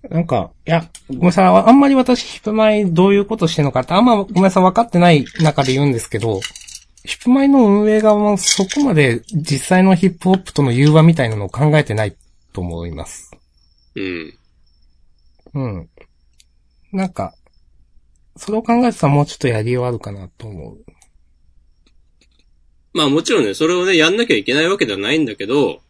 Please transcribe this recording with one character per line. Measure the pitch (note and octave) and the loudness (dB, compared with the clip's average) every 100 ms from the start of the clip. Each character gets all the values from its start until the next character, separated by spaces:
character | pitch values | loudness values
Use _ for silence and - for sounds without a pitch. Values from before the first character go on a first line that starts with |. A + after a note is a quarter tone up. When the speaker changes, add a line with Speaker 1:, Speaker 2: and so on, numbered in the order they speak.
| - | -4
Speaker 1:
な | D#3+ | -6
ん | E3+ | -2
か、 | B2 E2+ _ - | -4 -4 _ -4
い | |
や、 | E3 - - _ | -4 -4 -20 _
ご | - | 0
め | |
ん | F3 | 0
な | |
さ | G3 | 2
い。 | F#3 | 4
あ | F#3 A3 | 4 6
ん | C4+ | 6
ま | C#4 | 6
り | C4+ | 2
私、 | B3+ B3 | 2 -2
ヒ | - - | -4 -10
ッ | |
プ | A3 | -6
マ | G#3+ G#3+ | 0 2
イ | G#3 G3+ | 2 0
ど | E3 F#3+ | 2 4
う | |
い | G3+ | 2
う | G3+ | 0
こ | A3 | -4
と | E3 | -2
し | - | -2
て | |
ん | C#3+ | -2
の | |
か | B2+ | -2
っ | - | -2
て、 | |
あ | F3+ | 2
ん | B3 | 2
ま | G#3+ | 2
ご | G3 F3+ | 0 0
め | |
ん | |
な | F#3+ | 2
さ | F#3+ | 4
い、 | |
分 | F#3 | 2
か | F#3 | 0
っ | A#3 | 0
て | F3 | 2
な | F3 | 4
い | D#3 B2 - | 4 0 -2
中 | D#3 D3 | 0 0
で | C3 | -2
言 | C3 | 0
う | C#3+ | 0
ん | |
で | A#2 | -2
す | - | -6
け | A2 | -6
ど、 | A2+ F#2+ - - - - _ _ | -4 -6 -8 -16 -20 -20 _ _
ヒ | - - | -16 -6
ッ | |
プ | B3 | 0
マ | C4 C#4 | 2 4
イ | |
の | C#4 G#3+ | 4 4
運 | G3+ G#3+ | 4 2
営 | G#3+ | 2
側 | G#3+ G#3 | 2 2
も | G#3 G3 | 0 0
そ | - - | -2 -2
こ | F#3+ C#4+ | -2 -2
ま | C#4+ | 0
で | D#3+ C3+ A#2+ - | 2 2 0 -6
実 | D#3+ D#3 C#3 - | -8 -4 -6 0
際 | F#3 | 2
の | F#3+ F3+ | 4 4
ヒ | F#3+ | 0
ッ | E3 | -2
プ | F#3+ | -2
ホ | F#3+ | -2
ッ | |
プ | - | -2
と | - | -2
の | C#3 | -2
融 | A#2+ D3 | 2 4
和 | D#3 | 6
み | D#3+ E3 | 4 4
た | A#2+ | -2
い | |
な | G#2 | -4
の | G2 | -8
を | |
考 | A#2 D3+ D3+ | -2 0 0
え | |
て | - | 0
な | G#2+ G#2 | -4 -4
い | - _ _ _ | -8 _ _ _
と | - | -10
思 | F2+ E2+ E2+ | -10 -10 -12
い | |
ま | D#2+ - | -12 -16
す。 | - - - _ _ _ _ _ - | -18 -20 -20 _ _ _ _ _ -12
Speaker 2:
う | |
ん。 | F#2+ F2 D#2 _ _ _ _ _ _ _ _ _ _ _ _ | -10 -10 -14 _ _ _ _ _ _ _ _ _ _ _ _
Speaker 1:
う | C#3 B2+ | -10 -8
ん。 | F#2 D#2+ _ - _ _ _ _ _ _ _ _ | -10 -14 _ -20 _ _ _ _ _ _ _ _
な | F#3+ F#3 | -8 -6
ん | |
か、 | F3 F#2+ _ _ _ _ _ _ _ _ _ _ - | -8 -12 _ _ _ _ _ _ _ _ _ _ -18
そ | - | -8
れ | G#3+ | -6
を | |
考 | A#3 A#3+ B3 | -2 0 0
え | |
て | - | 0
た | D3 | 0
ら | |
も | C#3+ | 0
う | C#3+ | -2
ち | |
ょ | - | -4
っ | |
と | C3 | -4
や | A2+ | -2
り | A2 | -4
よ | B2 | -4
う | B2 | -4
あ | |
る | A#2 | -8
か | G#2 | -10
な | G2 F2+ _ | -14 -18 _
と | A2 | -18
思 | F#2 B1+ | -16 -18
う。 | - - _ _ _ _ _ _ _ _ _ _ _ _ _ _ _ _ _ _ _ _ | -20 -20 _ _ _ _ _ _ _ _ _ _ _ _ _ _ _ _ _ _ _ _
Speaker 2:
ま | - D3 | -2 0
あ | |
も | D3 | 0
ち | - | 0
ろ | A3 | 0
ん | A2 | 0
ね、 | |
そ | F#2+ D#3+ | -2 -2
れ | |
を | F3+ F#3 | 0 0
ね、 | F3 | 2
や | D#3 | 2
ん | G#3 | 0
な | A#3 | 0
き | |
ゃ | A2+ | -2
い | |
け | G2 | 0
な | C#3 | -2
い | E3 | -2
わ | G3 | -2
け | C3 | -4
で | |
は | F#2+ | -4
な | G#2 | -4
い | D#3+ | -2
ん | C3 | -4
だ | G2+ | -6
け | G2+ | -4
ど。 | C#3 A2+ - | -2 -2 -4